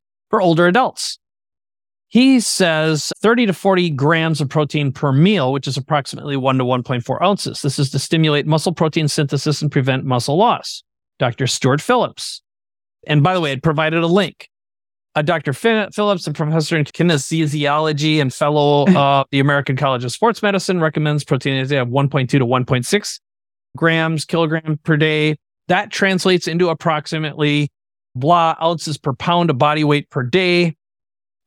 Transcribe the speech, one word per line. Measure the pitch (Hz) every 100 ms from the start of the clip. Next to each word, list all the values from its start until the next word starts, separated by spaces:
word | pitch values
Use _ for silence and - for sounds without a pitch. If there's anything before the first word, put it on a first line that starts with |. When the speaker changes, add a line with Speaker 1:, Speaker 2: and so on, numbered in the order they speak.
| _ _ -
Speaker 1:
for | 220
older | 185 160 175
adults. | 185 254 - - - _ _ _ _ _ _ _ _ _
He | 220 262 262
says | - - 180 156 156 156 - -
thirty | 220 233 233
to |
forty | 180 196 185 175
grams | 139 139 165 160 151
of | 143
protein | 160 147 156 143
per | 131 147
meal, | 135 175 208 131
which | 139 139
is | 135
approximately | 127 151 131 143 147 139
one | 131 131
to | 123
one | 127
point | 123 123 -
four | -
ounces. | 180 202 - -
This | 147 135
is | 139
to | 139
stimulate | - 165 156 147 143
muscle | 156 185
protein | 165 160 165 151
synthesis | - 143 143 - 143
and | 151
prevent | 147 135 131 139
muscle | 123 117 151
loss. | 233 185 - - _ _ _ -
Doctor | 127 117 127
Stuart | - 135 143
Phillips. | - 247 160 - - - _ _ _ _ _ _ -
And | 147
by | 156
the | 185
way, | 156
it | 131
provided | 165 151 156 165
a | 170
link. | 185 180 - - _ _ _ _ _ _ -
Uh, |
Doctor | 151 165 143
Fi-, | 131 226 220 202
Phillips, | - 208 190 -
a |
professor | 147 151 160 151 165
in | 143
kinesiology | - 170 156 - 165 151 151 143 151 156 147 156 156
and | 135
fellow | - 147 151 147 147 143
Speaker 2:
<laughs> | 180
Speaker 1:
of | 139 139 135
the | 139
American | 139 143 135 131
College | 143 127 123
of |
Sports | - 226 220
Medicine, | 208 196 - 185
recommends | 160 160 151 147 -
protein | 135 143 135
intake | 131 143
of | 120
one | 131 139
point | 151 127
two | 143
to | 120
one | 127
point | 123 131 120
six | 202 - - _ _ _ _ _ -
grams | 165 165 160 160
kilogram | - 165 160 160 156 151
per | - 156
day. | 156 156 151 151 _ _ -
That | 180 208
translates | - 196 190 190 180 170
into | 165 180
approximately | 160 170 151 - 160 156 139 147 147 147 _ _ _ _ 123
blah | 139 175 165 160
ounces | 165 170 - 139
per | 151
pound | 127 - 175 170
of | 131
body | 147 151
weight | 151 147 139
per | 151
day. | 123 180 180 175 175 156 _ _ _ _ _ _